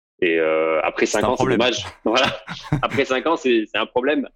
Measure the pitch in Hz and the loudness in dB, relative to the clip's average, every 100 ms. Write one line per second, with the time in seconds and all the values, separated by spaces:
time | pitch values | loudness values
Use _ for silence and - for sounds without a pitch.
0 | _ _ 87 82 80 80 80 78 78 - | _ _ 0 2 2 2 0 0 -2 -2
1 | 113 107 107 127 127 113 123 - - - | 0 2 0 0 0 2 2 0 -8 -6
2 | - 123 135 - - - - 143 120 - | 0 2 0 -2 -12 -16 -4 -2 0 -2
3 | 131 127 156 165 131 113 107 104 110 123 | 0 0 0 0 2 2 0 -4 -2 -2
4 | 131 151 120 | 0 -2 -4